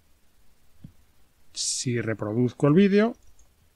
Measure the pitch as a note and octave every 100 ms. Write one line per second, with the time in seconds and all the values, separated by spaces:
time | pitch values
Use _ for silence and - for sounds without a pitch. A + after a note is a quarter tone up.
0 | _ _ _ _ - - _ - - -
1 | _ _ _ _ - - - - - A#2+
2 | A2 G#2+ G#2 A2 B2 - C#3+ D#3 G3+ G3+
3 | A3 B3 - - - _ _